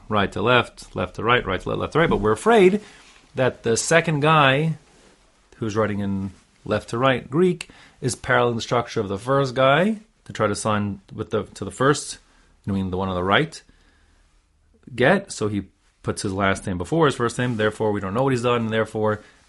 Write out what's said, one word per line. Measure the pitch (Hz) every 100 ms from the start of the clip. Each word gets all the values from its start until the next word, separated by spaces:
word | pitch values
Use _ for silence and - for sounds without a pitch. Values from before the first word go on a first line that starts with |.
| -
right | 104 95
to | 98
left, | 110 123 113 - - 101
left | 95 -
to |
right, | 107 123 -
right | 92
to | -
left, | 104
left | 98
to | 156
right, | 165
but | 104
we're | 107
afraid | 110 220 233 185 202 - - - - _ 127
that | 127 -
the | 117 113
second | - 165 165 147
guy | 151 156 135 135 160 - _ _ _ _ _ _ _ -
who's | 113 104
writing | 104 101
in | 98 98 98 - _ _
left | - 104 -
to | 117
right | 135 120 -
Greek | 143 185 180 - - - -
is | 135 -
paralleling | - 123 120 117
the |
structure | - 120 - 117
of | 95
the | 95
first | 120 139 135
guy | 120 131 147 202 214 - _ -
to |
try | 104 104
to | 101
sign | 110 104 104 98 -
with | 107 104
the, | 107 95 -
to | 98
the |
first, | - 135 143 - - _ _ _ _ 107
I |
mean | 98 95
the | 90
one | 95
on | 90
the |
right, | 95 110 - - _ _ _ _ _ _ _ _ _ _ _ _ - 123
get, | 131 190 -
so | - 107
he | 101 95 _ _ _
puts | - 101
his | 104
last | 95 98 95 104
name | 90
before | - 165 147
his | 123
first | 117 120
name, | 123 107
therefore | 107 - 110
we | 101
don't | 95
know | 113
what | 139
he's | 123
done, | 120 120
and | 110
therefore | 110 107 110 107 104 - _